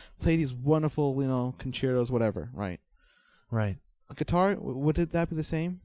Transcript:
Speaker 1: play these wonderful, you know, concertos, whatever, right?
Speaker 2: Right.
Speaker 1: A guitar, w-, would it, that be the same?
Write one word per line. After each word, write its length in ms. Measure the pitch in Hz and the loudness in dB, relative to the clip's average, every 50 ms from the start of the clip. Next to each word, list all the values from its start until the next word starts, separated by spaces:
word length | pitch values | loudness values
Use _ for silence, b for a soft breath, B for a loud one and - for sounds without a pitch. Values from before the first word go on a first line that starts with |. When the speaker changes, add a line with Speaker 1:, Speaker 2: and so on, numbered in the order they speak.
| B B B B | B B B B
Speaker 1:
play 160 | - 165 165 | 0 2 2
these 180 | 165 160 131 123 | 2 2 0 -4
wonderful, 600 | 123 127 143 156 156 156 147 - - 147 139 131 135 | -2 0 2 2 4 2 2 0 0 0 0 2 0
you 60 | 139 131 | 0 0
know, 260 | 131 127 123 127 127 - | 0 0 0 -2 -4 -6
concertos, 500 | - 135 123 - - 131 127 123 120 120 | -6 -6 -4 -2 0 0 2 2 2 2
whatever, 400 | 127 117 113 107 95 90 78 - 65 | 2 2 2 2 0 -2 -6 -8 -8
right? 260 | 76 104 92 87 - _ _ _ b b b b b b b b b b b | -6 -6 -6 -6 -8 _ _ _ b b b b b b b b b b b
Speaker 2:
Right. 260 | 117 113 107 101 95 - _ _ _ _ _ - | 0 0 0 0 -2 -6 _ _ _ _ _ -10
Speaker 1:
A 40 | - | -6
guitar, 400 | - - - 170 175 185 196 202 | -4 -2 0 2 4 4 2 2
w-, 220 | - - 131 123 131 | 0 -4 -6 -4 0
would 200 | 139 151 151 165 | 2 2 2 2
it, 140 | 170 160 | 2 0
that 180 | - 170 170 - | 0 0 -2 0
be 60 | 165 | -2
the 80 | 156 151 | -4 -4
same? 380 | - 165 156 165 180 180 180 | -2 -2 -2 -2 -2 -4 -8